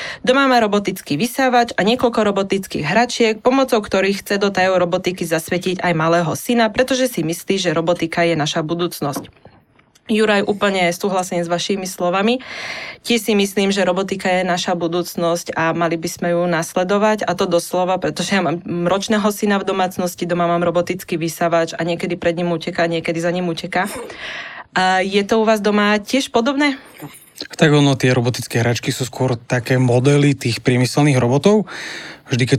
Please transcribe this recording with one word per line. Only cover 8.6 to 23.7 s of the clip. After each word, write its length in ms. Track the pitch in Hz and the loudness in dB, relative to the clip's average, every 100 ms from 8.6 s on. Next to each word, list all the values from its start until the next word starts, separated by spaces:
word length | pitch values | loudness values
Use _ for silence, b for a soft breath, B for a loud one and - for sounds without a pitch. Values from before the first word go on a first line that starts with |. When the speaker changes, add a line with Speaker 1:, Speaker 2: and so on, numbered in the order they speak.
Speaker 1:
budúcnosť. 880 | 156 170 175 - 143 127 - _ - - _ _ _ _ - | -4 -2 -4 -4 -6 -6 -10 _ -20 -20 _ _ _ _ -2
Juraj, 400 | 214 214 202 208 | 2 4 2 2
úplne 480 | 202 202 190 175 | 0 0 2 0
súhlasím 480 | 175 202 185 185 175 | 0 -2 -2 -2 -2
s 80 | 170 | -2
vašimi 320 | 175 - 196 | -2 -2 -4
slovami. 560 | 185 - 175 190 214 254 B B B B B B | -6 -4 0 2 2 0 B B B B B B
Tiež 240 | - 233 220 | -2 0 2
si 80 | |
myslím, 400 | 202 196 208 196 | 2 2 0 0
že 80 | 196 | 2
robotika 480 | 180 180 196 190 190 | 2 0 -2 -2 0
je 160 | 185 185 | 0 0
naša 320 | 175 185 175 | -2 -2 -2
budúcnosť 720 | 170 175 170 - 170 170 - - | -2 -2 -4 -2 0 0 -4 -2
a 160 | 165 | -2
mali 240 | 165 170 165 | 0 0 -2
by 80 | 170 | -6
sme 240 | - 175 | -4 -2
ju 160 | 170 175 | 0 0
nasledovať, 800 | 160 175 - 185 202 214 214 - | 0 -2 -2 0 2 2 0 -2
a 80 | |
to 160 | 180 196 | -2 0
doslova, 480 | 170 - 180 180 185 | 0 0 0 0 0
pretože 400 | 170 151 175 196 | -2 -4 -2 0
ja 0 | |
mám 240 | 170 170 - 175 175 | 0 -2 -4 -2 0
ročného 400 | 196 196 214 208 | 0 0 0 0
syna 240 | 208 214 202 | 0 0 0
v 80 | 196 | 0
domácnosti, 560 | 196 185 - 180 - | 0 -2 -2 -4 -4
doma 240 | 175 175 170 | -4 0 0
mám 160 | 170 | 0
robotický 560 | 175 170 175 185 - 165 | 0 0 -2 -4 -6 -4
vysávač 560 | 165 - 170 170 165 | -4 -2 0 0 0
a 80 | - | -2
niekedy 320 | 165 170 180 | -4 -4 -4
pred 240 | 175 175 170 | -2 -2 -2
ním 160 | 175 | -2
uteká, 320 | 165 175 180 170 | -2 -4 -2 -2
niekedy 320 | 165 165 165 | -2 -4 -2
za 160 | 175 | -2
ním 160 | 180 180 | -2 -4
uteká. 400 | 165 170 | -6 -4